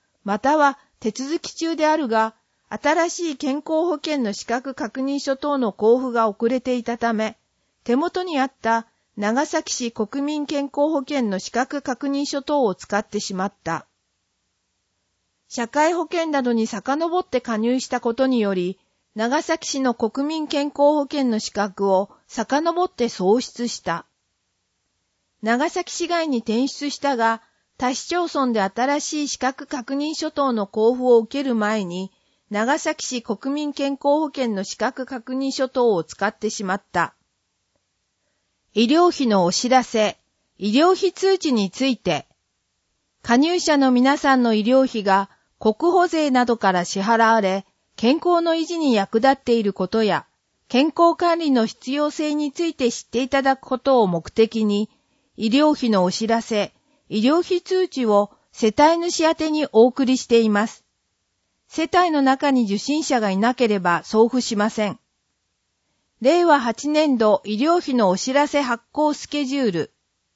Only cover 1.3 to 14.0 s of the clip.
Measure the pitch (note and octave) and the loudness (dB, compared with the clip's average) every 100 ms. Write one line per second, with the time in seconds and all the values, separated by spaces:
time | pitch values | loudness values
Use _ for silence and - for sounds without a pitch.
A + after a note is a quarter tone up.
1.3 | E4 - - E4 D#4+ D4+ D#4 B3+ A3 A3 | -8 -8 -8 -6 0 0 0 0 0 -2
2.3 | - _ _ - G#3+ C#4+ F4 E4 - E4+ | -6 _ _ -14 -4 0 0 0 -2 -8
3.3 | C4+ D4 D4 D#4 D#4+ F4 D4+ D#4 C#4+ A3 | -4 -4 -4 -2 0 0 -2 -4 -2 -4
4.3 | G3+ - A#3+ C4+ C4 A#3+ C4 C4+ C#4 C#4 | -6 -6 -6 -6 -8 -8 -6 -4 -4 -4
5.3 | C4+ D4 C#4 A3+ - A3 B3+ B3+ A#3 A3+ | -4 -2 -2 -2 0 2 4 2 0 -2
6.3 | G3+ A#3 B3+ B3+ B3 A#3 A#3 A#3 G#3+ A3 | 0 -2 -2 -2 -4 -4 -4 -2 -2 -4
7.3 | - _ _ _ _ - B3 F4 F#4 F#4 | -8 _ _ _ _ -2 0 0 -4 -4
8.3 | C#4+ C4 _ A3 A3+ - _ _ - G#3 | -2 -4 _ -2 -2 -4 _ _ -6 -2
9.3 | B3 D#4 D#4+ - - A#3+ - G#3 C#4 C#4+ | 0 -2 -4 -4 -6 -6 -4 -6 -4 -4
10.3 | D4+ C#4+ C#4+ C#4 - D4+ D#4 C4 C#4+ A3 | -4 -4 -4 -4 -2 0 0 -2 -2 -2
11.3 | F#3 - A#3+ C4 C#4+ C#4+ B3 C#4+ C#4 C#4+ | -4 -4 -4 -4 -6 -6 -6 -4 -4 -4
12.3 | C#4+ C4+ D4 A3+ F3+ - G#3 - G#3 - | -6 -2 0 0 -2 -4 -4 -4 -8 -6
13.3 | F#3 G3 - E3 D#3+ - _ | -6 -6 -8 -8 -8 -10 _